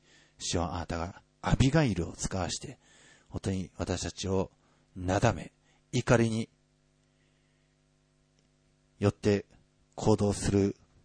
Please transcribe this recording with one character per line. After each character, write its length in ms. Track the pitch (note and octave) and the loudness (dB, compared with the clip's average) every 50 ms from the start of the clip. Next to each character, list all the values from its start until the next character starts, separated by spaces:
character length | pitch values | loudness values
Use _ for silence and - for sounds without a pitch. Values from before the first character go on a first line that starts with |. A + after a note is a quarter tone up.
| _ _ _ _ _ _ _ - | _ _ _ _ _ _ _ -12
主 220 | - - - F2+ | -8 -4 -2 -2
は 160 | E2+ D#2+ D#2 | -2 -2 -4
あ 40 | F2 | -6
な 60 | D#2+ | -6
た 120 | - F2 E2+ | -6 -6 -6
が 240 | E2 F#2 - - - _ _ _ | -6 -8 -10 -14 -20 _ _ _
ア 140 | - F#3+ F3 | -2 0 2
ビ 160 | - B2+ C3+ | 4 4 4
ガ 120 | C3+ E3 D3+ | 4 2 2
イ 120 | A#2+ F#2+ | 2 0
ル 120 | E2+ E2 F2 | -2 -4 -6
を 60 | - | -6
使 240 | - - - - F#2 | -8 -8 -6 -4 -4
わ 120 | F2 D#2 | -4 -4
し 100 | - - | -6 -8
て、 180 | - - - - _ _ _ _ - - - _ _ - | -10 -14 -16 -20 _ _ _ _ -20 -20 -20 _ _ -14
本 120 | - - - | -12 -8 -4
当 60 | G2 | -4
に 200 | F#2+ F#2+ F2 - _ - | -4 -4 -6 -8 _ -8
私 240 | F2+ - F#2 - | -4 -4 -4 -4
た 100 | - E2+ | -4 -8
ち 160 | - - - F#2+ | -8 -8 -4 -2
を 240 | F#2+ F#2+ F2+ - - _ _ _ _ _ _ _ _ | -2 -2 -2 -4 -8 _ _ _ _ _ _ _ _
な 240 | F#2 F2+ F2+ F#2 G2+ | -8 -4 -2 0 2
だ 140 | - A#2 F#2+ | 2 2 0
め、 200 | D#2 - - - _ _ _ _ _ _ _ | -2 -6 -14 -18 _ _ _ _ _ _ _
怒 260 | - B2 - - B2+ A2+ | -4 -2 2 2 4 4
り 120 | A#2 A2+ | 4 2
に 200 | A2 A2+ A2+ - _ _ _ _ _ _ _ _ _ _ _ _ _ _ _ _ _ _ _ _ _ _ _ _ _ _ _ _ _ _ _ _ _ _ _ _ _ _ _ _ _ _ _ _ _ _ _ _ _ - | 0 -4 -6 -8 _ _ _ _ _ _ _ _ _ _ _ _ _ _ _ _ _ _ _ _ _ _ _ _ _ _ _ _ _ _ _ _ _ _ _ _ _ _ _ _ _ _ _ _ _ _ _ _ _ 0
よ 100 | G2+ G2+ | 0 0
っ 20 | - | 0
て 320 | _ - G#2+ G2+ G2 - _ _ _ _ _ _ _ _ _ _ | _ 2 2 2 2 0 _ _ _ _ _ _ _ _ _ _
行 200 | - - A2 G#2+ | 0 2 4 4
動 180 | - G#2 G#2 G2+ | 4 4 0 0
す 180 | - - - | 0 0 2
る 240 | G2+ G2+ G2 G2 - - _ _ _ _ _ | 4 4 4 2 0 -4 _ _ _ _ _